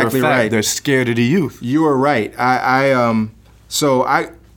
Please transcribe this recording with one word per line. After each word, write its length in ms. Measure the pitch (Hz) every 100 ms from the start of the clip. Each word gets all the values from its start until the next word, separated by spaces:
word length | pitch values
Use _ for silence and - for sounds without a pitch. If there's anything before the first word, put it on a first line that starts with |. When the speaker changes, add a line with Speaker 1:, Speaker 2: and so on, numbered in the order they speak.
| 135
Speaker 1:
exactly 140 | 131
Speaker 2:
fact, 180 | 151 131
Speaker 1:
right. 120 | 107
Speaker 2:
they're 120 | 110
scared 460 | 107 - - 131 120
of 80 | 117
the 60 |
youth. 360 | 120 185 135 -
Speaker 1:
You 240 | 120 147 160
are 100 | 131
right. 380 | 139 139 - -
I, 200 | 123 127
I, 320 | 127 131 139
um, 380 | 127 117 113 110 - - - -
so 360 | - 147 127
I, 260 | 127 147 165 - -